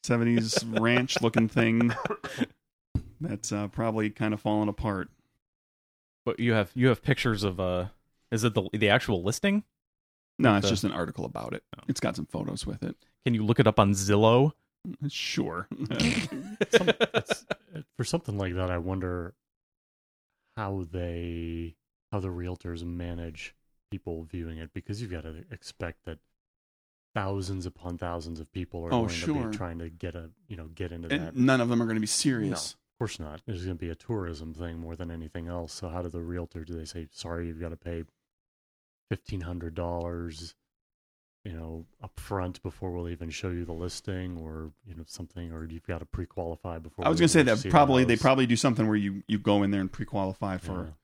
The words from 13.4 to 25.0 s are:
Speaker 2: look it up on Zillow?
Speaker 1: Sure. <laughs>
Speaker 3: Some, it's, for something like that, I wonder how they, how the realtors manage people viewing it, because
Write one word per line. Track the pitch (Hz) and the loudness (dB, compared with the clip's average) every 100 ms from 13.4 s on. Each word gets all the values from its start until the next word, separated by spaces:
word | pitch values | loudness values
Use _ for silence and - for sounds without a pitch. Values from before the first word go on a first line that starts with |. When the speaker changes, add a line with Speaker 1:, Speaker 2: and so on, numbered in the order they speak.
Speaker 2:
look | 107 120 | 4 6
it | 110 | 8
up | 107 | 8
on | 101 | 6
Zillow? | 98 98 104 110 120 143 - _ _ 190 - 147 | 6 4 6 8 8 6 2 _ _ -12 -8 -6
Speaker 1:
Sure. | - - - - 85 - | -6 -4 -2 -2 -4 -8
<laughs> | - 143 - - - - - 190 214 208 | -8 -4 0 2 2 -4 -8 -10 -4 4
Speaker 3:
Some, | 226 180 | 4 6
it's, | - - - - 139 - - _ 170 - - | 2 2 0 0 -4 -4 -10 _ -14 -14 -6
for | |
something | 123 170 - 101 | -2 -2 -2 -2
like | 95 90 | -2 0
that, | 92 | 0
I | 87 | 0
wonder | 87 95 90 87 85 - _ _ _ _ _ _ _ _ _ _ _ - | -2 -2 -2 -4 -6 -12 _ _ _ _ _ _ _ _ _ _ _ -6
how | 101 98 85 | -4 -4 -4
they, | 87 87 85 85 85 85 82 85 - _ _ _ | -4 -4 -4 -6 -6 -6 -6 -8 -12 _ _ _
how | 104 | -4
the | 95 | -4
realtors | 87 87 90 87 82 | -6 -6 -8 -8 -8
manage | 85 87 87 85 85 80 - _ _ _ _ | -8 -6 -6 -8 -10 -12 -16 _ _ _ _
people | 95 - 82 | -10 -8 -8
viewing | 80 90 82 80 | -8 -8 -8 -10
it, | 80 | -10
because | - - 104 | -12 -8 -8